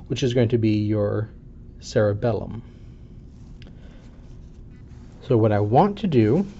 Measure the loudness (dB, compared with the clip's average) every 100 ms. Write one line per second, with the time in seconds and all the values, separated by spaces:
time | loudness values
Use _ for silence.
0 | -6 -2 2 2 4 4 2 2 2 0
1 | 0 -2 -6 -10 -18 -18 -20 -18 -2 2
2 | 2 2 0 -2 -6 -10 -14 -18 -18 -18
3 | -18 -18 -18 -20 -18 -16 -16 -18 -18 -18
4 | -20 -20 -18 -18 -18 -20 -20 -20 -20 -18
5 | -18 -10 2 4 4 4 4 4 4 2
6 | 2 4 6 4 0